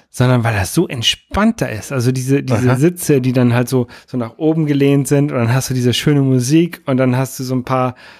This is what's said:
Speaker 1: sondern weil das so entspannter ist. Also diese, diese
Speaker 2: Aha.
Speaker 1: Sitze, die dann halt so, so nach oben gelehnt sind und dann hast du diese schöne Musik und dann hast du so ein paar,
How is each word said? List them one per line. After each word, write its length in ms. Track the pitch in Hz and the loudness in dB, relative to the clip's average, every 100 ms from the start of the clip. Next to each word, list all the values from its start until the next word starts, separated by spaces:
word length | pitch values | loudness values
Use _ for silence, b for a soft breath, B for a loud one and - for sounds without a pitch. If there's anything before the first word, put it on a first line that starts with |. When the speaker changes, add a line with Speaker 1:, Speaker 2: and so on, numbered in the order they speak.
| B | B
Speaker 1:
sondern 360 | - 127 123 | 0 2 2
weil 100 | 113 | 0
das 180 | 107 92 | -2 -2
so 140 | - 185 | -2 -2
entspannter 800 | 131 107 - _ 190 220 220 127 | -2 -4 -4 _ 0 0 0 -4
ist. 180 | 110 - | -6 -6
Also 220 | 135 120 | -2 0
diese, 320 | 131 127 139 | 0 0 0
diese 260 | 135 - 123 | 0 0 2
Speaker 2:
Aha. 60 | 127 | 2
Speaker 1:
Sitze, 440 | 160 175 - 143 | 2 0 0 2
die 120 | 127 | 2
dann 220 | 127 123 | 2 2
halt 140 | 120 123 | 2 0
so, 200 | 131 120 B B | -2 -4 B B
so 100 | 131 | -8
nach 220 | 117 - | -8 -4
oben 280 | 156 160 151 | -2 0 0
gelehnt 420 | 139 139 143 127 | 2 2 2 2
sind 240 | 143 147 | 0 0
und 60 | 139 | 0
dann 140 | 113 | 0
hast 180 | 127 - | 0 -2
du 40 | |
diese 180 | 127 123 | -2 0
schöne 260 | 117 - 147 | 0 0 2
Musik 580 | 135 131 123 160 170 - - | 2 2 2 2 0 -4 -4
und 100 | 127 | 0
dann 180 | 131 127 | 0 0
hast 240 | 131 - | -4 -8
du 40 | |
so 120 | 127 131 | -6 -6
ein 80 | |
paar, 320 | 123 131 127 - B B | -2 -2 -2 -6 B B